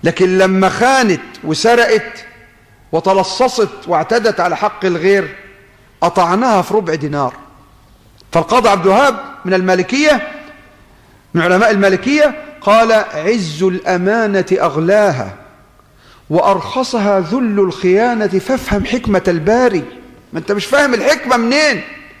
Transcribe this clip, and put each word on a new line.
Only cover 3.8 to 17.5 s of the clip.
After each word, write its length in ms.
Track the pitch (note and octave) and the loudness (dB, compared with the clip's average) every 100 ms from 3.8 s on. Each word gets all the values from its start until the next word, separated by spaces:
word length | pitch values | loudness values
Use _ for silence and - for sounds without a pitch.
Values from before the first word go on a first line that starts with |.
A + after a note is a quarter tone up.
| - | -4
واعتدت 520 | E3+ D#3+ A#3 A3 G3+ | -2 0 0 0 -2
على 180 | D#3+ D#3 | -2 -2
حق 280 | G#3 - F#3+ | -4 -2 -4
الغير، 500 | E3 F3+ G3 D#3+ - - - - _ _ _ | 0 2 2 0 -10 -20 -20 -20 _ _ _
قطعناها 600 | E3+ - - F#3+ B3+ G#3 | -2 2 0 2 2 2
في 120 | - | 2
ربع 220 | G#3 E3+ D#3 | -2 -2 -4
دينار. 380 | D3 D3 C3 - - - - _ _ _ _ _ - | -4 -4 -4 -6 -20 -20 -20 _ _ _ _ _ -4
فالقاضي 380 | E3 D#3 A#3+ A3+ | -2 0 2 2
عبد 160 | G3 F3+ | 2 2
الوهاب 300 | G3+ C#4 A#3 - - F3+ | 4 2 0 -12 -12 -2
من 80 | |
المالكية، 760 | F#3 F#3 F3+ F3+ C4 D4+ C4 - - - - - - - _ _ _ _ | -2 0 0 0 0 2 2 -2 -14 -20 -20 -20 -20 -20 _ _ _ _
من 80 | F3 | -2
علماء 300 | E3+ F3+ A3 | 2 2 4
المالكية، 640 | G#3 G3 F#3+ B3 D4 D4 - - - | 4 2 0 0 2 2 0 -16 -6
قال: 300 | - A3 A3+ A3 G3+ | 2 4 4 2 0
"عز 500 | D#3 E3 A#3 E3+ D3+ | -4 -2 -2 -2 -2
الأمانة 840 | F#3 F3+ - F3+ F#3 A3+ G#3+ G3 F#3 | -2 -2 -2 0 0 0 0 -2 0
أغلاها، 840 | F#3 E3 C#3+ E3 G#3 G#3 C3+ G2 G2 - _ _ _ _ _ - - _ | 0 0 -2 2 2 2 -2 -8 -12 -20 _ _ _ _ _ -20 -20 _
وأرخصها 880 | D#3+ G3 F#3+ - B3+ B3+ A#3+ G3+ G3 | 0 2 0 -2 -6 -4 -2 0 0
ذل 400 | E3 A#3+ A#3+ | 0 -2 -2